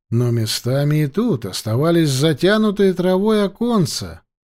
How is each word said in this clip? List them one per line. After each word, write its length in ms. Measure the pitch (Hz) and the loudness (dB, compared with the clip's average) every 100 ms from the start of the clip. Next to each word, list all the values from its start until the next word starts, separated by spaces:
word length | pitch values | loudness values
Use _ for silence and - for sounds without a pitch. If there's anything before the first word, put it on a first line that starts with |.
| - | -4
Но 220 | 113 123 | -2 0
местами 720 | 117 110 - 120 135 147 151 | 0 -2 -4 -2 -2 0 0
и 40 | 147 | 0
тут 380 | 196 240 143 95 | -2 -2 -2 -4
оставались 640 | - 107 117 160 170 156 | -8 -4 0 2 2 2
затянутые 840 | 131 156 143 180 214 214 202 196 | 2 0 2 2 2 2 2 2
травой 520 | 175 185 185 208 214 196 | 2 0 2 2 0 0
оконца, 760 | - 240 220 160 - 92 80 _ _ _ | -2 0 0 0 -2 -10 -14 _ _ _